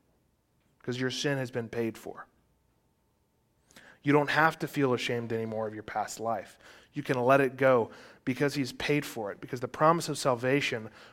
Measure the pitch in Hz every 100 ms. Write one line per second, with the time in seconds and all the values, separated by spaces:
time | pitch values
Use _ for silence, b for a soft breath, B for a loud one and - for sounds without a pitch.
0 | _ _ _ _ _ _ _ _ - 123
1 | 127 123 147 139 127 123 113 117 113 110
2 | - - - _ _ _ _ _ _ _
3 | _ _ _ _ _ _ B B B B
4 | 143 147 143 147 160 156 151 - 135 120
5 | - 120 117 113 110 110 110 107 104 107
6 | 101 - 113 110 90 - B B B -
7 | 135 131 123 139 135 127 135 127 107 B
8 | B B - 123 147 139 127 123 - 147
9 | 147 - 101 90 - 123 123 - 156 170
10 | - 143 143 123 127 139 131 120 110 B
11 | B